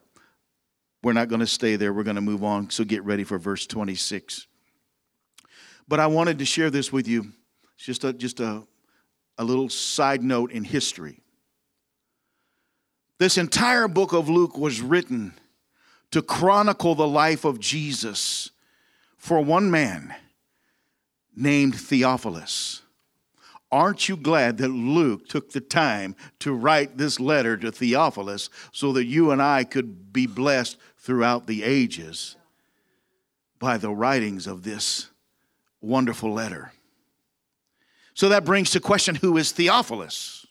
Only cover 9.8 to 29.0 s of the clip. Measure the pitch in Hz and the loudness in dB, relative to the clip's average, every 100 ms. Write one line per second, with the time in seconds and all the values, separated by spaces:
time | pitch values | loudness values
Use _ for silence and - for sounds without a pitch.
9.8 | - - 139 135 131 123 123 117 95 143 | -4 0 2 2 0 0 -2 -6 -4 -2
10.8 | - - 76 - _ _ _ _ _ _ | -2 -8 -14 -16 _ _ _ _ _ _
11.8 | _ _ _ _ _ _ _ _ _ _ | _ _ _ _ _ _ _ _ _ _
12.8 | _ _ _ - 180 185 170 - 240 247 | _ _ _ 0 2 2 0 2 2 4
13.8 | 220 170 190 170 151 175 170 139 147 113 | 2 2 2 2 4 4 4 2 -4 -2
14.8 | 123 175 170 123 98 - _ _ _ _ | 2 2 2 -6 -6 -14 _ _ _ _
15.8 | _ _ - 165 - - 180 202 208 - | _ _ -4 -2 -2 2 4 6 4 2
16.8 | 170 156 151 147 156 156 156 120 101 156 | 0 2 2 4 2 2 -2 -2 -4 -4
17.8 | 147 120 113 98 - - - _ _ _ | -4 -6 -6 -4 -4 -4 -8 _ _ _
18.8 | _ _ _ _ - 165 147 175 202 160 | _ _ _ _ 0 2 4 4 4 2
19.8 | 123 85 71 - _ _ _ _ _ _ | 0 -4 -14 -20 _ _ _ _ _ _
20.8 | _ _ _ _ _ 113 143 143 139 110 | _ _ _ _ _ -4 2 4 2 0
21.8 | - 135 131 127 110 80 - - - - | 0 2 4 2 -4 -8 -8 -8 -8 -10
22.8 | _ _ _ _ _ _ _ - - 139 | _ _ _ _ _ _ _ -20 -2 2
23.8 | 185 196 - 185 139 160 120 113 131 127 | 2 2 -4 -2 2 4 2 0 -2 -2
24.8 | 120 165 143 101 - 147 - 139 123 170 | 0 2 2 0 -6 -8 -6 -10 -2 0
25.8 | 147 104 95 - - - 143 123 143 151 | 0 0 -6 -12 -20 -8 -6 0 4 4
26.8 | 143 127 147 123 131 151 117 107 113 - | 2 -4 -4 -2 2 2 2 -2 -4 -2
27.8 | 123 131 160 101 101 101 - - - - | 0 2 2 0 -10 -8 -10 -14 -16 -4
28.8 | 143 131 | -2 0